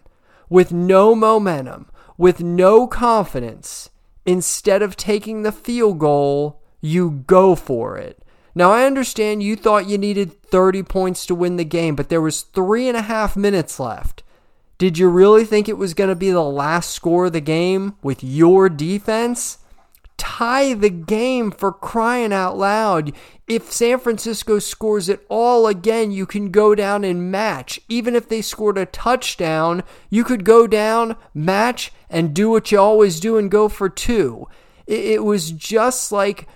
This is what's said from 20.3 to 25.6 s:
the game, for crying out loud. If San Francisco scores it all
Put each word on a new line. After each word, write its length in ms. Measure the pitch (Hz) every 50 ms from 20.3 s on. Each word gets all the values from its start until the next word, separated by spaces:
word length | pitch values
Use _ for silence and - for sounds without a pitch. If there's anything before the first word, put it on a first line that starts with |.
| - - 240 233 254 269 277 269 254
the 160 | 202 202 208
game, 640 | 180 170 160 175 214 214 240 254 262 247 233 208
for 200 | - - - 196
crying 640 | 185 - - - - 233 220 233 247 247 233 214 202
out 240 | 190 185 185 190
loud. 560 | 196 196 196 208 220 220 208 185 160 151 147 - - - - _ _ _
If 240 | - 226 226 - -
San 280 | - - 233 233 247 254
Francisco 580 | 254 240 226 208 - 226 220 - - - 214
scores 500 | 208 - - - - 220 214 208 208 175
it 160 | 175 202 - _ -
all 380 | 202 220 233 240 247 233